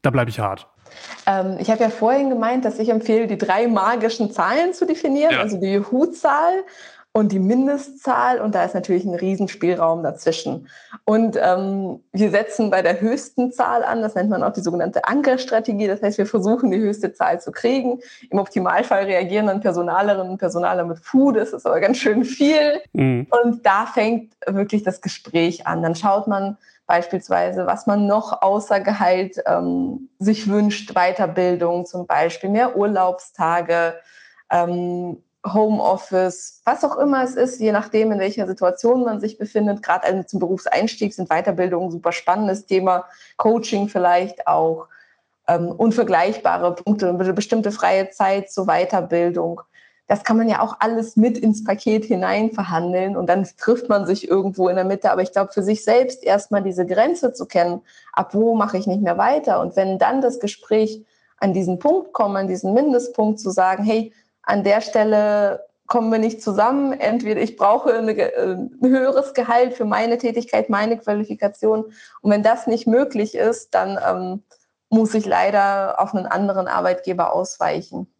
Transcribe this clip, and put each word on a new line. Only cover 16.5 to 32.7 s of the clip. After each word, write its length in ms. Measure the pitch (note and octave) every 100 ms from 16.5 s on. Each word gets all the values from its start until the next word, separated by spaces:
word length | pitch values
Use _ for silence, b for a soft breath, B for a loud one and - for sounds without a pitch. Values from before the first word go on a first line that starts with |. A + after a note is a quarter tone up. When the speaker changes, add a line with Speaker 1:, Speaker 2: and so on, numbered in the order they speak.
| A#3+ B3
Speaker 2:
die 60 | F#3
höchste 360 | G#3+ G#3 F#3
Zahl 260 | - F3+ F3
zu 140 | -
kriegen. 480 | - A#3 C4+ B3 B3 B B B
Im 80 | G3+
Optimalfall 680 | F#3+ - F3+ F3 A#3+ G3 G3
reagieren 420 | F#3 F3+ G3+ G#3+
dann 140 | G3
Personalerinnen 720 | G#3 F3 F3 F3 G3+ G3 F#3
und 60 | F#3+
Personaler 440 | F3+ E3 F3 F#3
mit, 180 | E3+ E3
"Puh, 280 | - C4 C#4
das 220 | A3 F#3
ist 120 | - -
aber 140 | D#3+
ganz 180 | G3 B3+
schön 280 | - G#3+ B3
viel." 560 | - C#4+ D#4 D4 D4 -
Speaker 1:
Mhm. 360 | - C3 B2 C#3
Speaker 2:
Und 360 | A#3+ A#3+ A#3 G#3+
da 200 | G3 A3+
fängt 480 | - G#3+ A#3 A#3 _ -
wirklich 380 | G3 G3+ G#3+
das 160 | G#3 F#3+
Gespräch 680 | F#3+ - - E3 E3+ E3+ -
an. 160 | E3
Dann 140 | E3 E3
schaut 320 | G#3+ G3 G3+
man 300 | G3 G3 G#3 b b _
beispielsweise, 800 | E3+ F3 F#3 - F#3 F3 F#3 F3
was 220 | G3+ -
man 200 | G3+ G3+
noch 340 | G#3 G#3+ -
außer 400 | F#3+ G3+ G#3 G3+
Gehalt, 600 | G3 G#3 F#3 F#3 F#3+ F#3 -
ähm, 640 | F3 F3+ F3 F3 - - _
sich 300 | F#3+ G#3+ G3+
wünscht, 440 | G#3 G#3 G3+ -
Weiterbildung 920 | F#3 F3+ F#3 F#3 F3 F3+ F3+ E3+ F3 F3
zum 220 | F3+ F3
Beispiel, 420 | D3 E3 E3 F#3+
mehr 260 | G#3 B3+